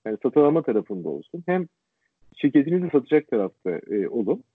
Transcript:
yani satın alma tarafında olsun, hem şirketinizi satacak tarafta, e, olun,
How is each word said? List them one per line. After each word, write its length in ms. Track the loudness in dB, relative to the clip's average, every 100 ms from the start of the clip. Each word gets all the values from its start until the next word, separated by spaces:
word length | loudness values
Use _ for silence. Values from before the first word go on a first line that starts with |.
yani 140 | -8 -4
satın 180 | 0 4
alma 220 | 4 4
tarafında 460 | 0 -2 -2 -6 -8
olsun, 340 | -8 -10 -12 -4
hem 200 | -4 -4 _ _ _ _ _ _ -2
şirketinizi 540 | 2 4 2 0 0
satacak 380 | 0 2 0 2
tarafta, 420 | -2 -2 -4 -6
e, 380 | -6 -4 -4 -4
olun, 360 | -4 -4 -4 -6